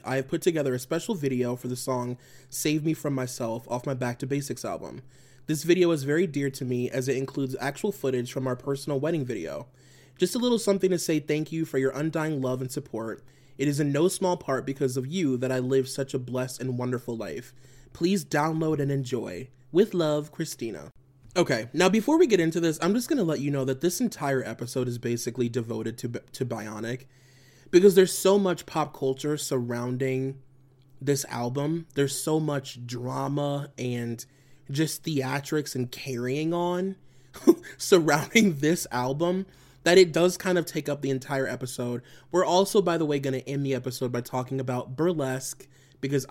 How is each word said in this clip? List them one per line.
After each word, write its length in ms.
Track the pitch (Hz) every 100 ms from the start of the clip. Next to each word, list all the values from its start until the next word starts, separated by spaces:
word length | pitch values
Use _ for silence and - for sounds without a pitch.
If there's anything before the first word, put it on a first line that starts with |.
| -
I 100 | 135
have 140 | 131
put 120 | 170
together 320 | 185 160 139
a 60 | 127
special 360 | - 165 196 196
video 420 | 139 127 120 123
for 100 | 127
the 80 | 123
song 420 | - 127 120 123 - - -
Save 360 | - 156 151 160
Me 80 |
From 200 | 156 147
Myself 540 | 135 123 - 113 113 -
off 180 | 123 143
my 80 |
Back 260 | 131 123 120
to 60 | 131
Basics 380 | 143 139 120
album. 380 | 107 85 65 62 - - - - -
This 160 | 156
video 280 | 165 180 175
is 140 | 160 135
very 220 | 156 180
dear 220 | 143 139
to 120 | 135
me 260 | 127 123 123
as 200 | 135 131
it 80 | 127
includes 400 | 135 147 131 131
actual 320 | 135 - 208
footage 400 | - 135 127 123
from 160 | 139 131
our 80 | 120
personal 460 | - 139 156 139
wedding 240 | 151 165 123
video. 420 | 110 80 71 - _ - - - -
Just 160 | 180
a 60 | 247
little 180 | 247 226
something 340 | 202 196 185
to 60 | 175
say 220 | - 156
thank 320 | 143 151 151
you 140 | 160 160
for 120 | 135
your 140 | 131
undying 500 | 135 156 160 156 147
love 200 | 127 127
and 100 | 127
support. 500 | 151 - 110 113 101 - - - -
It 100 | 143
is 140 | 143
in 100 | 147
no 160 | 143 180
small 300 | - 185 175
part 280 | - 131 135
because 300 | 135 135 131
of 100 | 131
you 300 | 185 147 127
that 160 | 127
I 80 | 131
live 300 | 127 135 127
such 240 | - 139
a 60 | 135
blessed 420 | 120 127 127 -
and 160 | 131 123
wonderful 400 | 123 120 123 113
life. 360 | 98 76 - - - - -
Please 320 | - 170 196
download 560 | 143 151 156 160 160 151
and 140 | 139
enjoy. 560 | 139 127 120 101 90 127 - -
With 200 | 165 214
love, 380 | 180 156 151 151
Christina. 640 | - 160 - 113 85 73 - - _ - 185
Okay, 340 | 165 120 120
now 160 | 151 185
before 300 | 214 240 320
we 80 | 320
get 140 | 190
into 200 | 165 170
this, 200 | 165 156
I'm 140 | 170 233
just 140 | 240
gonna 140 | 269
let 180 | 170 147
you 100 | 139
know 120 | 139
that 160 | 131 131
this 220 | 175 -
entire 420 | 240 - 143 135
episode 440 | 107 117 131 131 123
is 100 | 120
basically 520 | 120 117 - 117 120
devoted 460 | 120 113 110 113 117
to, 80 | 120
to 380 | 120 - - 120
Bionic, 580 | 113 107 107 117 127 - _ _ - - - -
because 240 | 180 196
there's 240 | 185 185 -
so 220 | 190 202
much 260 | 190 156 -
pop 320 | 165 147 -
culture 400 | 135 135 147 151
surrounding 1040 | - 135 120 120 123 127 131 131 135 135 - - _ _ _ -
this 260 | 135 139 -
album. 600 | 120 120 135 147 170 165
There's 260 | - 139 -
so 200 | - 156
much 480 | 151 143 135 123 120
drama 840 | 120 123 135 139 143 143 143 143 -
and 480 | 123 120 117 117 - _ _ - -
just 320 | 139 156 -
theatrics 720 | 165 143 131 139 139 156 147 127
and 160 | 123
carrying 640 | - - 123 123 139 160 175
on 400 | 175 180 190 190 - - - -
<laughs> 420 | - 175 - -
surrounding 760 | - 185 156 143 - 233 208 143
this 320 | 147 175 -
album 540 | 123 127 147 170 185 190 - - -
that 160 | 165 185
it 120 | 180
does 260 | 160 180 180
kind 200 | 190 180
of 80 | 160
take 240 | 160 143
up 140 | 143
the 80 | 143
entire 340 | 131 127 139 113
episode. 560 | 123 127 - 123 120 - - -
We're 140 | 175 156
also, 360 | 180 196 214
by 160 | 180 165
the 80 | 151
way, 140 | 143
gonna 180 | 135 131
end 240 | 123 139
the 120 | 139 127
episode 360 | 127 123 123
by 100 | 123
talking 380 | 120 127 123 135
about 360 | 123 123 123 131
Burlesque, 720 | 170 160 131 131 - - - _ _ _
because 240 | 139 139 131